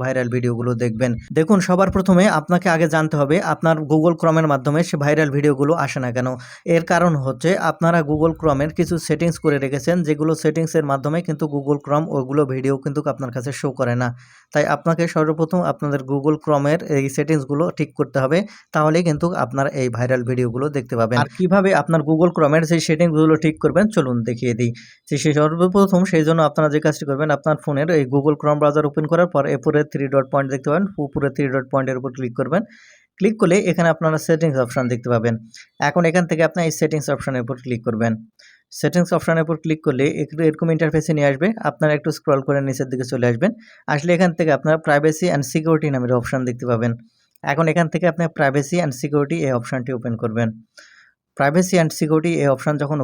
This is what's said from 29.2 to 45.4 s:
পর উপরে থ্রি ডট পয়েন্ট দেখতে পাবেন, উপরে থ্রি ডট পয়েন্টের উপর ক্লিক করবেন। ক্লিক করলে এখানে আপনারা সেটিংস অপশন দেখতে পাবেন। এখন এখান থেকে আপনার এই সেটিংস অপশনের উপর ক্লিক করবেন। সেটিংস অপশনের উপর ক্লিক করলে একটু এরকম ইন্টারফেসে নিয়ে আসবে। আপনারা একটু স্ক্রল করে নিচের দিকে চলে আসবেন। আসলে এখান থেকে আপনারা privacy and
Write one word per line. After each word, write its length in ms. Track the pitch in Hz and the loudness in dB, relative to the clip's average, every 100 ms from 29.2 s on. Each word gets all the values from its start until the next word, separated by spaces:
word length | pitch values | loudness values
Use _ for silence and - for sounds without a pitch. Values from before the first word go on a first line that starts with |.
| 175 | 2
পর 80 | 147 139 143 | 0 0 -2
উপরে 220 | 156 151 151 | 0 0 0
থ্রি 120 | 143 135 | -4 -2
ডট 140 | 139 131 | 0 0
পয়েন্ট 160 | 143 139 | -2 -2
দেখতে 140 | 135 139 | -4 -2
পাবেন, 140 | 151 196 - 143 | 0 -2 -4 -8
উপরে 220 | 156 139 | -4 -4
থ্রি 120 | 139 143 | -2 -2
ডট 120 | 127 131 | -2 -2
পয়েন্টের 240 | 139 131 131 | -2 -2 -4
উপর 100 | 127 127 | -6 -8
ক্লিক 180 | 127 123 | -6 -4
করবেন। 220 | 127 170 240 - - _ _ - | -2 -2 -4 -10 -20 _ _ -2
ক্লিক 160 | 196 220 | -2 2
করলে 160 | 180 190 185 | 2 2 2
এখানে 180 | 175 170 | 2 2
আপনারা 240 | 165 160 156 - | 2 0 -2 0
সেটিংস 300 | 160 165 131 | 0 2 0
অপশন 200 | 120 135 123 | -2 -2 -2
দেখতে 160 | 120 120 | -4 0
পাবেন। 200 | 120 117 113 110 - - - 143 | 0 0 -2 -6 -20 -20 -4 -2
এখন 140 | 175 170 | 0 2
এখান 140 | 175 165 | 2 0
থেকে 120 | 160 160 | 0 0
আপনার 140 | 180 165 | 0 -4
এই 60 | 156 | 0
সেটিংস 260 | 156 151 143 | -2 -2 -2
অপশনের 280 | 139 - 127 | -4 -4 -4
উপর 120 | 123 127 | -4 -8
ক্লিক 180 | 127 117 120 | -6 -6 -4
করবেন। 260 | 110 117 110 - _ - _ _ - | -2 -2 -2 -8 _ -20 _ _ -4
সেটিংস 280 | 151 170 170 170 | -2 0 0 0
অপশনের 280 | - 165 160 | 0 0 0
উপর 100 | 156 | -2
ক্লিক 160 | 160 156 156 | -2 -2 -2
করলে 200 | 131 143 165 | 0 0 0
একটু 200 | 147 151 165 | -6 0 0
এরকম 200 | 151 165 | 0 0
ইন্টারফেসে 380 | 160 160 156 151 156 | 0 0 0 0 0
নিয়ে 120 | 143 | 2
আসবে। 180 | 135 185 226 151 | 2 -2 -2 -4
আপনারা 240 | 147 151 147 | 0 0 0
একটু 120 | 160 147 | -2 -4
স্ক্রল 240 | - 139 135 | 0 0 2
করে 140 | 139 135 | 0 0
নিচের 200 | 127 135 | -2 -4
দিকে 120 | 190 127 | -4 -4
চলে 140 | 131 120 | 0 0
আসবেন। 200 | 120 185 226 - - - | 2 0 -2 -10 -12 -4
আসলে 160 | 147 165 170 | -2 2 2
এখান 140 | 180 160 | 2 2
থেকে 120 | 160 135 | 2 2
আপনারা 180 | 156 160 160 | 2 0 2
privacy 400 | 147 151 156 180 | 2 2 2 0
and 100 | 143 | 0